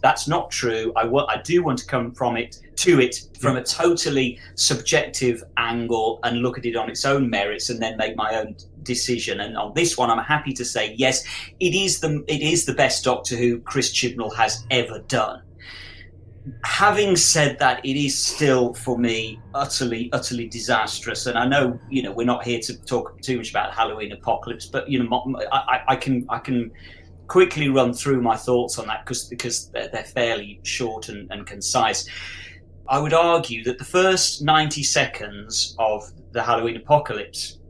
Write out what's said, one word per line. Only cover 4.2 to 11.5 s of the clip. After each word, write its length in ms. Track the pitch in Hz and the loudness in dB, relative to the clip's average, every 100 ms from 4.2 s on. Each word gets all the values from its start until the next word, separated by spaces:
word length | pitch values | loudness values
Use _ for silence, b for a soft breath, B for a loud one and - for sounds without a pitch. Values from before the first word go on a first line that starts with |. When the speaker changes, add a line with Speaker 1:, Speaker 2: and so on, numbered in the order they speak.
| 127 123 B | 0 -4 B
Speaker 1:
subjective 880 | - - 131 - 156 - - 127 113 - - | -2 0 0 2 2 0 0 0 0 -4 -4
angle 640 | 117 120 117 113 110 - | -2 -2 0 0 0 0
and 160 | 120 120 | -2 0
look 180 | 123 120 | -2 -2
at 60 | |
it 120 | 120 113 | -4 -4
on 120 | 110 | -4
its 160 | - | -2
own 240 | 139 139 127 | 2 2 2
merits 400 | 104 101 104 - | 2 -2 -2 -4
and 120 | 117 | -4
then 140 | 110 110 | -4 -2
make 180 | 110 110 | -4 -2
my 200 | 110 113 | -2 -2
own 200 | 107 107 - - | -4 -10 -18 -16
decision. 560 | 151 123 - 117 110 98 | -6 -4 -2 -2 -2 -4
And 160 | 104 110 | -6 -6
on 140 | 107 | -4
this 240 | 156 170 - | 0 0 2
one, 100 | 120 | 2
I'm 140 | 113 | 2
happy 280 | 113 151 143 | 2 0 0
to 100 | 127 | -6
say, 300 | 120 113 107 113 | -4 -2 -4 2
yes, 280 | 131 131 B B B | 2 2 B B B